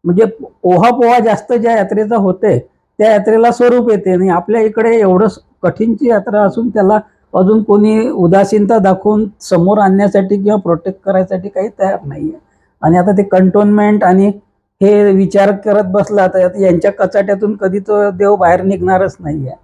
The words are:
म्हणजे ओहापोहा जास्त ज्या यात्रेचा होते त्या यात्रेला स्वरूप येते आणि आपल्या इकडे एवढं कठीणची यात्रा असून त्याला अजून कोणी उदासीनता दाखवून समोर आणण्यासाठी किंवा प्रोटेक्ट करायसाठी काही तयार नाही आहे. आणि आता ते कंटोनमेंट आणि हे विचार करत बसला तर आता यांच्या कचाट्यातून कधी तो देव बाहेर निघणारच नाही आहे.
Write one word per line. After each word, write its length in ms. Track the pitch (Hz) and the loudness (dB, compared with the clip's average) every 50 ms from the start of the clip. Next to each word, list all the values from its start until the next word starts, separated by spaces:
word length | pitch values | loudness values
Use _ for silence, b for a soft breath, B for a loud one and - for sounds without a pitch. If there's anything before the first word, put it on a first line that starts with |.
| - | -2
म्हणजे 200 | 170 175 190 226 202 - - - - _ _ | 0 2 2 0 0 -2 -12 -20 -20 _ _
ओहापोहा 560 | - 175 180 170 208 240 247 277 240 233 240 247 | 0 0 2 4 2 2 2 2 2 2 2 2
जास्त 340 | 214 226 202 - - - | 2 0 -2 -2 -4 -4
ज्या 240 | 247 240 220 233 233 | -4 -2 0 0 0
यात्रेचा 400 | 220 196 190 208 208 220 208 233 | 0 -2 -2 -2 -4 -2 -2 -2
होते 520 | 220 196 190 180 185 220 208 147 127 - _ _ _ _ _ _ - | 0 0 -2 -2 -2 0 0 0 -2 -4 _ _ _ _ _ _ 0
त्या 140 | 208 226 | 2 2
यात्रेला 380 | 220 208 196 226 220 226 226 240 | 2 2 2 0 2 2 2 2
स्वरूप 400 | 233 - 247 240 240 247 220 233 | 2 2 0 2 2 2 0 0
येते 220 | 214 196 - 190 | -2 -2 0 -2
आणि 160 | 180 180 185 190 | 0 0 0 0
आपल्या 320 | 170 175 - - 214 226 | 0 -2 -2 -2 -2 0
इकडे 380 | 220 220 214 226 220 233 233 233 | 0 -2 -2 -2 0 0 2 2
एवढं 280 | 208 190 180 185 220 202 - - _ _ _ _ | 2 2 2 2 2 0 -2 -8 _ _ _ _
कठीणची 460 | - 175 170 - 220 233 226 208 - 240 | -6 -4 -2 -2 -4 -4 -2 -2 0 0
यात्रा 340 | 233 202 190 208 196 208 | 0 0 -2 -2 -2 0
असून 260 | 208 190 - - 233 240 | 0 0 -2 -4 -6 -4
त्याला 320 | 190 214 190 185 214 214 214 b b b b b - | -2 0 0 2 0 0 -2 b b b b b -2
अजून 280 | - 190 190 214 226 | 0 2 2 2 0
कोणी 480 | 202 - 202 208 208 214 220 220 226 262 | 2 2 2 2 4 2 2 0 -2 -2
उदासीनता 680 | - 202 175 170 185 196 196 196 220 214 208 190 233 220 | -2 0 0 2 4 2 2 2 0 0 0 2 2 2
दाखवून 480 | 190 190 185 190 - 208 214 208 220 202 - _ | 2 0 0 0 0 -2 0 0 -2 -4 -8 _
समोर 380 | - - 190 170 170 185 208 208 | -6 -2 0 0 2 2 2 2
आणण्यासाठी 640 | 202 190 190 196 208 196 - 196 196 190 208 202 | 2 2 2 2 0 2 0 0 0 0 -2 -2
किंवा 160 | 196 208 214 208 | 0 0 -2 0
प्रोटेक्ट 420 | 185 175 170 156 - 190 185 - _ | 0 -2 -4 -2 -4 -10 -10 -8 _
करायसाठी 420 | 190 196 190 185 185 196 180 180 202 | -2 -2 -2 -2 -2 -6 -8 -8 -8
काही 200 | - 185 196 220 | -8 -6 -6 -6
तयार 280 | - - 196 190 196 - - | -4 -4 -4 -4 -4 -6 -8
नाही 160 | 139 139 151 | -14 -12 -8
आहे. 180 | - 311 320 - _ _ _ _ _ _ _ _ | -10 -10 -10 -12 _ _ _ _ _ _ _ _
आणि 140 | - 160 170 | 0 0 2
आता 160 | 180 180 202 | 2 2 2
ते 100 | 196 196 | 0 0
कंटोनमेंट 840 | 202 202 190 185 190 185 185 202 208 208 208 208 208 208 208 202 208 | 0 0 2 2 2 2 2 2 2 2 2 2 2 2 0 2 2
आणि 280 | 180 185 190 196 208 196 202 _ _ _ _ _ _ _ _ | 2 2 2 2 0 -2 -6 _ _ _ _ _ _ _ _
हे 300 | 196 202 208 208 208 202 | 2 2 4 4 2 2
विचार 400 | 196 190 196 190 190 196 196 202 | 2 2 0 0 0 0 2 2
करत 320 | 202 196 - 214 202 208 208 | 0 -2 -2 0 0 0 0
बसला 400 | 185 185 208 - - 208 202 185 | 0 -2 -2 -2 0 0 0 0
तर 180 | 185 185 190 185 | 0 0 0 -2
आता 180 | 180 185 208 | -2 -2 0
यांच्या 300 | 196 185 170 170 - 202 | 0 0 0 2 0 -2
कचाट्यातून 640 | 202 - 202 185 - 202 196 196 202 196 214 202 220 | -2 -2 -4 -2 -2 -2 -2 -2 -2 -2 -2 -6 -4
कधी 220 | 202 202 190 180 208 | -4 -4 -4 -4 -4
तो 320 | 196 - 214 208 202 202 | -4 -2 -2 0 0 -2
देव 260 | 185 180 202 202 208 | -2 -2 0 0 2
बाहेर 260 | 202 185 165 175 185 | 2 2 2 2 0
निघणारच 540 | 185 190 202 180 175 185 185 185 196 185 - - | 0 -2 -4 -2 -2 0 0 0 0 -2 -6 -10
नाही 180 | 180 151 151 156 | -10 -8 -8 -8
आहे. 180 | 135 123 - _ | -8 -10 -12 _